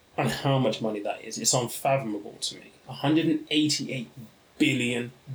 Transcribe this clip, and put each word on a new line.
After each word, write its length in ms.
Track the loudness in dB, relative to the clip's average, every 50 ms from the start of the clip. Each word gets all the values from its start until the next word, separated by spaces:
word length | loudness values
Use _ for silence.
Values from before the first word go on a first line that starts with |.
| _ _ -4
and 160 | -2 0 0
how 280 | 0 0 2 2 4 4
much 220 | 4 2 0 0
money 200 | -2 -4 -4 -4
that 220 | -4 -6 -6 -6 -10
is. 140 | -10 -8 -2
It's 160 | 0 2 2
unfathomable 840 | 2 0 -2 -4 -2 0 2 2 2 0 -2 -6 -6 -8 -10 -10 -8
to 140 | -8 -8 -8
me. 160 | -10 -16 -20 -20 -20 _ -16
a 60 | -8
hundred 320 | -2 2 4 4 4 4
and 200 | 4 2 0 0 0
eighty-eight 600 | 2 2 4 4 2 0 -2 -4 -6 -6 -8 -10 -12 -16 -18 -18 -20 _ _ _ _ 2
billion 540 | 2 2 4 2 2 0 0 -2 -4 -6 -10 -14 _ -14 -8